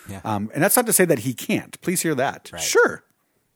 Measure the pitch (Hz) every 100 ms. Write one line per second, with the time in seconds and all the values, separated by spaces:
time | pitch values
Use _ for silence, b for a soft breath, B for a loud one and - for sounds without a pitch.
0 | B 95 110 104 107 139 190 254 233 190
1 | 180 139 117 117 - 160 - - - 180
2 | 170 139 131 - - 170 - 427 480 -
3 | _ _ _ _ _